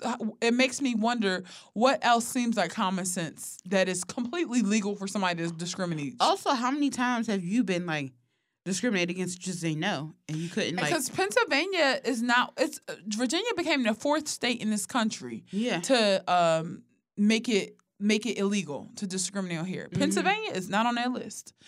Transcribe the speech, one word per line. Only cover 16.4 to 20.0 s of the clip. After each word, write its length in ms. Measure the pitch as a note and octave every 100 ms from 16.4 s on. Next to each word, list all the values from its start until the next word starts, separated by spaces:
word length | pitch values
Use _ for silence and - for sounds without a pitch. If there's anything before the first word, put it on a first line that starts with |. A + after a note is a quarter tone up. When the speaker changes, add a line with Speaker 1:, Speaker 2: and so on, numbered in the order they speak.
| E3 D#3+ E3 - _ _ _ -
Speaker 1:
make 300 | G#3 A3+ A#3
it, 280 | G3 - - _ -
make 260 | G3+ G#3+ G#3+
it 120 | -
illegal 500 | G3+ G3+ D3 - - -
to 100 | G3
discriminate 520 | F#3 F3+ G3+ F3+ E3
on 80 | F#3
hair. 200 | D#3+ D#2
Speaker 2:
Mm-hmm. 140 | -